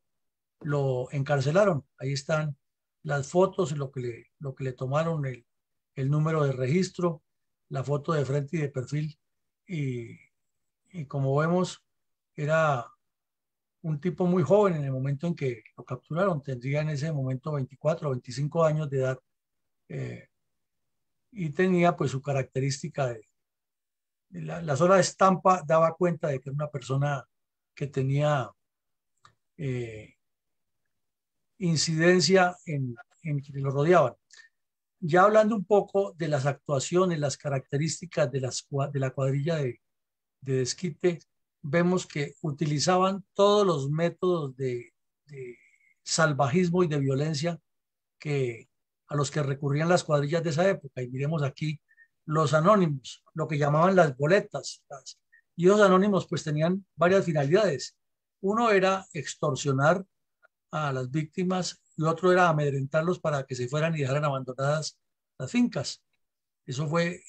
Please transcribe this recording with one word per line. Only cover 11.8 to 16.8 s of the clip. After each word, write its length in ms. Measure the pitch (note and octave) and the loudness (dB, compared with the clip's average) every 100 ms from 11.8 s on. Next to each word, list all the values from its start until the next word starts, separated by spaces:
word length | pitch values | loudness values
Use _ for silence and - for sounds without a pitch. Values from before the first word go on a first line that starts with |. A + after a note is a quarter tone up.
| _ _ _ _ _ | _ _ _ _ _
era 520 | - D3 D#3+ D#3 C3 A2+ _ _ _ _ _ _ _ _ _ | -8 -2 2 2 0 -4 _ _ _ _ _ _ _ _ _
un 180 | E3 D3 | -6 -4
tipo 260 | F3+ - F3+ | -4 -2 0
muy 160 | F3+ | 2
joven 320 | C#3+ G3+ G3+ | 4 4 4
en 100 | D#3+ | 0
el 80 | C#3+ | -4
momento 340 | C3 C3+ C#3 E3+ | -4 -4 -4 -4
en 80 | |
que 280 | E3 C3+ A#2 - - | -4 -4 -6 -12 -18
lo 80 | |
capturaron. 580 | B2 B2 - D3+ G3+ D3+ | -14 -12 -8 -2 0 -2
Tendría 400 | C#3 B2 C3 D3 | -6 -8 -4 -4